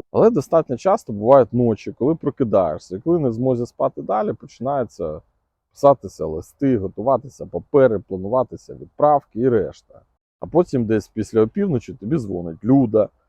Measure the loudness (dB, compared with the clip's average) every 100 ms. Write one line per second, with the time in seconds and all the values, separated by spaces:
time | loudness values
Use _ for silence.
0 | -4 2 2 2 0 0 0 -2 -2 -2
1 | -4 -2 4 6 6 2 0 0 -6 -4
2 | -2 -2 -4 -4 0 2 0 -4 -10 -8
3 | -2 0 0 -2 -2 -2 -4 -4 -6 -4
4 | -4 -4 -4 -8 -14 -10 -6 -4 -6 -8
5 | -10 -10 -16 _ _ _ _ _ 4 4
6 | -2 -8 -8 -8 -10 -4 0 0 -2 -4
7 | -2 -2 -4 -16 -12 -10 0 4 4 2
8 | -6 -8 -2 -2 -2 -8 -18 -20 -16 0
9 | 2 2 -2 -2 0 0 -2 -8 _ -20
10 | _ _ _ _ -4 -2 0 -2 0 -2
11 | -2 -8 -2 0 0 0 -2 -2 -6 -12
12 | -6 -4 -4 -8 -8 -4 2 4 4 2
13 | 0 _